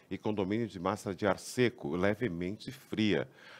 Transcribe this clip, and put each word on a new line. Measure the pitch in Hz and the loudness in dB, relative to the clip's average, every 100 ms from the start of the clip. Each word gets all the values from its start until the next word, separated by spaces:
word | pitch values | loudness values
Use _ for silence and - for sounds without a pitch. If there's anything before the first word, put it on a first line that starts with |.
| - | -10
e | 98 | -6
com | 107 | -2
domínio | 104 92 110 110 | 0 0 0 -2
de | 92 | -2
massa | 92 104 110 90 | 0 0 -4 0
de | 104 | 2
ar | 92 | 2
seco, | - - 120 - 71 85 | -2 2 2 2 -4 2
levemente | 101 107 117 85 90 107 - | 2 2 -2 -4 -4 -6 -12
fria. | 131 - - 107 85 - - - | -16 -6 0 4 2 0 -10 -20